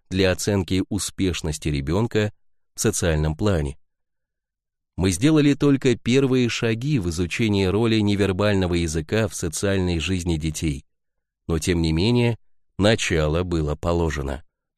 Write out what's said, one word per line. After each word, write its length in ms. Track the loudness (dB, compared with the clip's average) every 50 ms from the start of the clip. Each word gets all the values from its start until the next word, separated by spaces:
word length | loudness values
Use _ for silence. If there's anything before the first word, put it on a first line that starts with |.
| _ -4
для 220 | 0 2 2 2
оценки 540 | 0 0 -2 0 0 0 0 0 -2 -2 -2 -2
успешности 800 | -4 -4 -4 -6 -4 -2 -2 -2 -2 -2 -4 -6 -6 -4 -4 -4
ребенка 640 | -2 -2 -2 -2 -2 -2 0 0 0 0 0 -2 -4 _ _ _ _ _ _ _ _
в 60 | -2
социальном 560 | -2 -2 0 0 0 0 2 2 0 0 0
плане. 400 | 0 0 0 2 0 0 -4 -6 -10 _ _ _ _ _ _ _ _ _ _ _ _ _ _ _ _ _ _ _ _ _ _ _
Мы 140 | 0 0 0
сделали 440 | 2 2 2 4 4 4 4 4 2
только 420 | 2 2 2 2 2 2 0 0
первые 520 | 0 0 2 2 2 4 2 2 2 2 0
шаги 500 | -2 -2 -2 -2 -2 -2 -2 -2 -2 0
в 120 | -2 -2
изучении 560 | -2 -2 -2 -2 -2 -2 0 2 2 2 2
роли 320 | 2 2 2 2 2 2 2
невербального 720 | 2 2 2 2 2 0 0 0 0 2 2 2 2 0 0
языка 540 | 0 0 -2 -2 -4 -4 -2 -2 -2 -2 -2
в 60 | -4
социальной 640 | -6 -6 -6 -4 -4 -2 -2 0 0 0 0 -2 -2
жизни 380 | -2 -2 -2 -2 -2 -2 -2
детей, 500 | -2 -2 -4 -4 -2 -4 -4 -4 -4 -10 _ _ _ _ _ _ _ _ _ _ _ _
но 120 | -4 -4 -2
тем 240 | 0 0 0 0
не 100 | 0 0
менее 460 | 2 2 2 2 2 2 2 0 -2 -4 _ _ _ _ _ _ _ 0
начало 640 | 2 2 2 2 0 0 0 0 0 0 0 -2
было 320 | -2 -2 -2 -2 0 -2 -4
положено. 720 | -2 -2 0 0 0 0 -2 -2 -4 -6 -6 -8 -10 -12 _ _ _ _ _ _